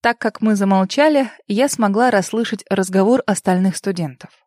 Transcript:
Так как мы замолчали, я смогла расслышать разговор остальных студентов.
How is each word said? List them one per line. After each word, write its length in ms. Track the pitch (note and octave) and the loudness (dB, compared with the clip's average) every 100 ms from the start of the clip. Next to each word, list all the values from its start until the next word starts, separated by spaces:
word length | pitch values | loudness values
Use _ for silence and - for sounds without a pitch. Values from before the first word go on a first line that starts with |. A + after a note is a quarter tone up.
Так 180 | A#3+ A#3 | 0 0
как 220 | A3+ - | -4 -2
мы 140 | G#3+ G#3 | 0 2
замолчали, 760 | G3 F#3+ F#3 - D4+ D4 B3 - _ | 2 2 0 2 2 2 0 -8 _
я 200 | G#3 C#4 | -2 -2
смогла 440 | - G#3+ G3+ B3+ | 0 0 2 2
расслышать 520 | G#3 F3 A3 A#3 G#3 - | 2 -2 -4 -4 -6 -4
разговор 540 | F#3+ F#3 F#3+ F#3+ B3 - | -4 0 0 2 2 0
остальных 500 | F#3+ - F#3 F#3+ F3 | -4 0 0 0 -2
студентов. 540 | G3 F3 D#3 B2+ - _ | -6 -6 -8 -10 -20 _